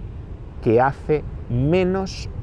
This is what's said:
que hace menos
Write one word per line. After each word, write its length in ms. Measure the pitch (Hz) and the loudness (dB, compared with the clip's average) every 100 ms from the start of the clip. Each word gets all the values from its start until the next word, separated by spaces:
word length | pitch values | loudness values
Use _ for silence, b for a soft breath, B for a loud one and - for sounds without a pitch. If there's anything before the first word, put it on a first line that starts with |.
| - - - - - - | -10 -10 -12 -12 -12 -2
que 200 | 120 113 | 4 6
hace 440 | 139 - - 147 - - - | 4 2 0 -2 -2 -8 -4
menos 800 | 120 139 185 185 190 190 - - - | 0 4 4 4 0 -2 -6 -8 -2